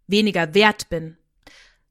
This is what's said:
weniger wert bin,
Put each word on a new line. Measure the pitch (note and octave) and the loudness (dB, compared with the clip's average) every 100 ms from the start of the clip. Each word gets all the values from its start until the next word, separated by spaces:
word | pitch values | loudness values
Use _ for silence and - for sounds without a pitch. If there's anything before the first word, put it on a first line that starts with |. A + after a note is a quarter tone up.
| - | -2
weniger | G3+ G#3+ F3+ E3 | 0 0 -2 -2
wert | F#3+ G#3+ G#3 - | 2 2 0 -8
bin, | E3 D#3+ - _ _ - _ _ _ _ | -10 -12 -18 _ _ -20 _ _ _ _